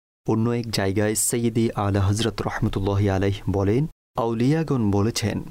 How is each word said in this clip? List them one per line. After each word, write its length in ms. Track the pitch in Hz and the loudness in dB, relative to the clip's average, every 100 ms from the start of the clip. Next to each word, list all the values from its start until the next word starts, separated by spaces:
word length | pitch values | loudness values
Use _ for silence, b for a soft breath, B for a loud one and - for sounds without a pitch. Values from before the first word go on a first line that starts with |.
| _ _ - | _ _ -4
অন্য 220 | 110 117 | 0 0
এক 220 | 120 117 | -2 -2
জায়গায় 440 | 107 98 98 107 110 | -2 0 0 0 0
সৈয়দি 540 | - 120 117 113 113 - | -2 0 0 2 0 0
আলা 260 | 101 101 | 0 2
হযরত 400 | 98 101 117 - | 2 0 0 -2
রহমতুল্লাহি 680 | - - 110 104 98 101 101 | -4 -2 -2 0 0 2 2
আলাইহি 420 | 95 98 101 - | 2 0 0 -2
বলেন, 360 | 98 98 117 160 - _ - | 0 2 2 0 -6 _ -4
আউলিয়াগণ 760 | 117 113 127 160 147 135 104 | -2 0 2 2 0 0 2
বলেছেন, 520 | 101 107 - 107 87 - | 2 0 0 -4 -4 -8